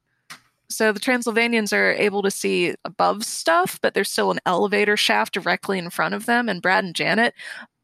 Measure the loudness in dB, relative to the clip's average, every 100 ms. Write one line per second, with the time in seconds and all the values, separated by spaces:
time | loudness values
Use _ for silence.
0 | _ _ _ -20 _ _ _ 0 0 0
1 | 0 0 2 0 2 2 2 2 2 2
2 | 0 2 -2 -2 0 0 0 -2 -10 0
3 | 0 0 -4 -4 2 2 2 -2 -2 0
4 | -2 0 0 0 0 0 2 2 2 2
5 | 2 2 0 -2 -2 -2 -2 -4 -4 -4
6 | -2 -2 0 0 0 -2 2 2 0 -2
7 | 0 2 2 -2 -14 -16 -18 _